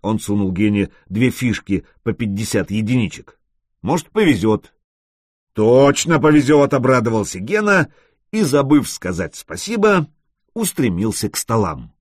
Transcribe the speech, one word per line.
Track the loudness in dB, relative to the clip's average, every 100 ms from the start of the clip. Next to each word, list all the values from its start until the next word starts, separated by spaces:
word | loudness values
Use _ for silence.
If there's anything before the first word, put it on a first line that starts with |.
Он | -4 -4
сунул | -2 -2 -2
Гене | 0 0 0 -2 _ _
две | -2 -2
фишки | 0 -4 -4 -4 -6 -6 _
по | -8
пятьдесят | -4 -6 -6 -4 -4 -2
единичек. | -4 0 0 -2 -8 -20 _ _ _ _ _
«Может, | -4 -4 -2
повезёт». | 0 2 2 2 0 _ _ _ _ _ _ _ _ _
«Точно | -2 4 6 6 2 0 2
повезёт», | 4 4 4 4 4
обрадовался | 0 2 2 2 -2 -4 -8
Гена | -4 -2 2 2 0 _ _ _ _
и, | -2
забыв | 2 2 4 2 2
сказать | -8 -8 -6 -8
спасибо, | -10 -16 -12 -8 0 2 2 -2 _ _ _ _
устремился | -6 -6 -2 -2 0 -4 -4 -6
к | -8
столам. | -2 0 0 -4 -14 _